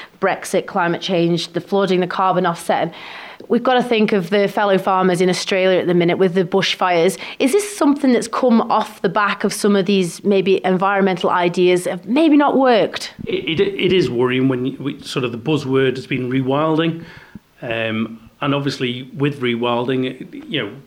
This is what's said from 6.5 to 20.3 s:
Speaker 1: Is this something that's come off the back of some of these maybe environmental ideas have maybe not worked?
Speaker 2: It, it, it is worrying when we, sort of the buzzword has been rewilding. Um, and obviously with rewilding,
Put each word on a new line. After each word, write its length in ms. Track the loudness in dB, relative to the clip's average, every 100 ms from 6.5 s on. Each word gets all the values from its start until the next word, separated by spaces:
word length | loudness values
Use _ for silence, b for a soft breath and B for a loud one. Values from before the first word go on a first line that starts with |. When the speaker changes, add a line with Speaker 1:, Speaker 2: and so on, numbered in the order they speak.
| 0 0 0 0 2 2 0 B B
Speaker 1:
Is 140 | 2
this 240 | 2 -2 0
something 360 | 2 2 2
that's 160 | 2 0
come 320 | 0 2 4
off 380 | 2 0 -2 -4
the 80 | -2
back 360 | 0 -2 -2
of 80 | -4
some 240 | 0 2 2
of 100 | 2
these 360 | 2 0 -2
maybe 380 | 0 2 2 2
environmental 680 | 2 0 2 2 2 2 0
ideas 540 | 2 0 2 2 2
have 200 | 0 -8 -2
maybe 300 | 2 4 6
not 200 | 4 4
worked? 580 | 4 4 2 -2 -12 -12 -8
Speaker 2:
It, 340 | -6 -4 0
it, 0 |
it 320 | 0 0 2
is 180 | 2 2
worrying 380 | 0 0 2 2
when 280 | 0 -4 -6
we, 180 | -8 -10
sort 220 | -8 -4
of 80 | -4
the 60 | -6
buzzword 580 | -2 -2 0 2 2 0
has 100 | -6
been 220 | -6 -2
rewilding. 760 | -2 0 0 0 0 0 -4 B B B B _ -14
Um, 680 | -8 -4 -4 -2 -6 -8 -20 -6
and 140 | -2
obviously 500 | -2 -2 -4 -6 -6 -10
with 260 | -4 -4 -2
rewilding, 1040 | -2 -2 0 -2 -2 -2 -4 -6 -16